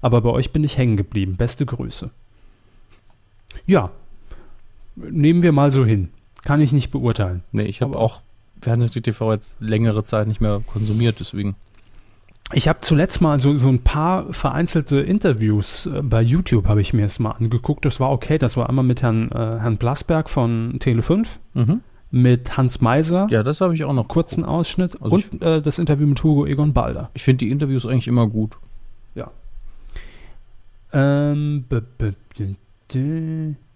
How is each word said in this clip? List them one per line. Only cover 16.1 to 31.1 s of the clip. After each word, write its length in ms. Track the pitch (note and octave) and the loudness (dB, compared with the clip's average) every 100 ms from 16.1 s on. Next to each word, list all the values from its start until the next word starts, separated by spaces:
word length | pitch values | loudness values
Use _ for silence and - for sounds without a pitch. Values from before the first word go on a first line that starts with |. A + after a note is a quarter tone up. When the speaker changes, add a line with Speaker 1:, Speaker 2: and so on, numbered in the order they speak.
| A2+ | 2
Speaker 1:
YouTube 480 | A#2 D#3 - A#2 G2 | 4 2 2 2 4
hab 80 | G#2 | 2
ich 160 | G2 | 2
mir 80 | A2 | 2
das 180 | G#2 - | 0 -2
mal 120 | A2 | -4
angeguckt. 520 | - A2+ A#2+ - D3 | -2 -2 -2 -2 -2
Das 160 | D3 - | -2 0
war 100 | C3 | 0
okay. 280 | C3+ - D#3 | 0 0 0
Das 180 | B2+ - | 0 -2
war 140 | A#2+ | 0
einmal 160 | C3 B2+ | 2 2
mit 160 | B2 | 2
Herrn, 280 | - A2+ A2+ | 0 0 -2
äh, 20 | B2 | -4
Herrn 400 | A2+ A2+ A#2 A2 | -4 -2 -2 -2
Blasberg 540 | A#2+ C#3+ - D#3+ D#3 | -2 -4 0 -2 0
von 480 | - A#2 A2+ A2+ B2+ | -2 0 0 -4 -2
Tele 220 | - A2+ | 0 0
fünf, 380 | A2+ F3+ A3+ - - | 2 0 0 -6 -8
Speaker 2:
Mhm. 280 | - A#2 G#3 - - - | 0 2 0 -2 -20 -4
Speaker 1:
mit 460 | B2 B2 B2 B2 - | 4 4 4 0 0
Hans 240 | B2+ - | 0 2
Meiser. 480 | A2+ C3 D#3+ F3+ G3+ | 2 2 2 0 2
Speaker 2:
Ja, 140 | A2+ | 2
das 160 | A2 D3 | 0 0
hab 140 | F#3 | 0
ich 100 | D#3+ | 0
auch 80 | C#3+ | -2
noch 160 | C#3 A2 | -2 0
Speaker 1:
Kurzen 360 | E3 E3 - | -2 0 -2
Speaker 2:
geguckt. 120 | - D#3 | -2 -2
Speaker 1:
Ausschnitt. 420 | E3 - F3+ - | -2 -2 -2 -4
Speaker 2:
Also 140 | - F3 | 0 0
Speaker 1:
Und, 100 | - | 0
Speaker 2:
ich 80 | - | -4
Speaker 1:
äh, 200 | E3+ D#3+ | 0 0
das 160 | D3 C#3+ | 0 -2
Interview 300 | D#3+ C#3+ D3 | 0 2 2
mit 160 | C#3 | 2
Hugo 220 | D#3+ D3 C#3+ | 4 2 2
Egon 260 | C#3+ D3+ | 0 2
Balder. 380 | B2+ A#2 B2 B2 - | 0 -2 -4 -10 -4
Speaker 2:
Ich 80 | |
find 180 | - B2+ | 2 2
die 80 | A#2 | 2
Interviews 360 | C#3 D3 C3 A#2 | -2 0 -2 0
eigentlich 220 | C3 A#2 | -2 0
immer 200 | A#2+ A2+ | 2 2
gut. 280 | A2 G#2+ - - - - - - | 0 -4 -6 -18 -16 -16 -18 -16
Speaker 1:
Ja. 160 | - - - - - - - - - - - - - - - - - - | -14 -14 -16 -16 -14 -14 -16 -14 -14 -14 -18 -20 -20 -20 -20 -20 -20 -4
Ähm, 720 | D3 C#3 | 0 2